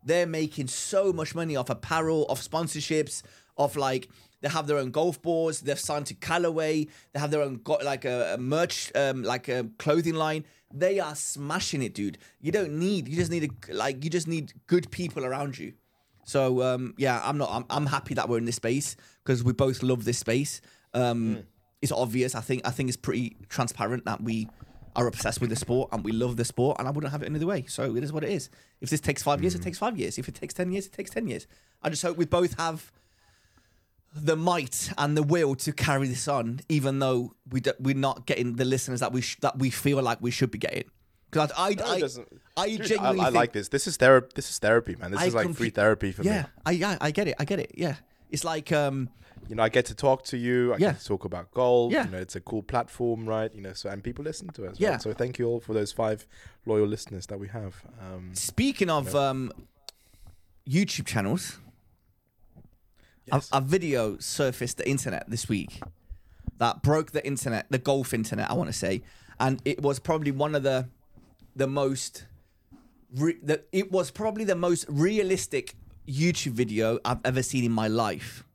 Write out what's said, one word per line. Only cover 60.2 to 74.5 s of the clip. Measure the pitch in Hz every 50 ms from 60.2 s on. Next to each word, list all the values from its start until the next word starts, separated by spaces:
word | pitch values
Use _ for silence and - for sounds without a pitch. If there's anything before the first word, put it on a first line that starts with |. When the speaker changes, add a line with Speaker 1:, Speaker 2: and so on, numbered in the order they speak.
| - - - - - _ _ _ _
Speaker 1:
YouTube | - 127 170 202 - - - -
channels, | - - 120 98 98 127 185 - - - - - - - _ _ _ _ _ _ _ _ _ _ _ _ _ - - - - - - _ _ _ _ _ _ _ _ _ _ _
Speaker 2:
Yes. | - - 156 - - -
Speaker 1:
a, | 135
a |
video | 131 135 160 190 180 160 143 123 113 107 101 -
surfaced | - - - - 147 131 123 - 123 120 - -
the | - -
internet | 139 135 - 131 95 67 - -
this | 110 117 - -
week | 110 101 78 - - - - - - _ _ _ - - - - - - - - - -
that | 117 117 - - -
broke | 143 147 156 160 - -
the | 151 -
internet, | 139 139 127 - 139 117 107 - _
the | 139 131
golf | 127 - 139 139 131 - -
internet, | 113 110 110 - 104 107 -
I | -
wanna | 123 - - 98
say, | - - 92 98 92 - - - - - - - -
and | 123 131 135 131 -
it | 139 143 - 147
was | 143 139 127
probably | - - 165 160 156 143
one | 135 135 147 151 151
of | 147 131
the, | 135 135 131 131 123 - _ _ _ - - - _ _ _ - - _
the | 131 135
most, | 135 135 143 139 135 139 131 - - - - - - - - _ _ _ _ _ _ - - - - _ _ - _ 127
re-, | 127 147 165 170 - -
the, | 143 151 156 - _ -
it | 190 196 190
was | 185 190 175 -
probably | - - 208 220 214 214 220
the | 196